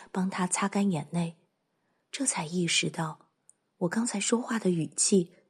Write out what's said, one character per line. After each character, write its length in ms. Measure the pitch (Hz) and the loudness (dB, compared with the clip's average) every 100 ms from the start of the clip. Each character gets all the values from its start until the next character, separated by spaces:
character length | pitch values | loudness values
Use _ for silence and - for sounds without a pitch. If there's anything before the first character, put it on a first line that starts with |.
| - | -8
帮 160 | 190 185 | -2 -2
她 180 | - 180 | 0 -2
擦 220 | - 196 | 0 0
干 200 | 202 202 | 2 2
眼 200 | 160 147 | 0 -2
泪， 260 | 170 165 - _ _ _ _ _ _ _ | -4 -4 -6 _ _ _ _ _ _ _
这 160 | - 269 | -4 -2
才 200 | - 156 | -2 -2
意 200 | 180 165 | 0 0
识 240 | - 165 | 0 0
到 380 | - 160 - _ _ _ _ _ - | -2 -6 -8 _ _ _ _ _ -4
我 100 | 175 | -2
刚 180 | 226 233 | 0 -2
才 140 | 202 | -2
说 200 | - 233 | 0 0
话 160 | 247 226 | 0 -2
的 120 | 190 | 0
语 180 | 170 147 | 0 0
气 460 | - - 190 165 - _ | -2 4 4 4 -4 _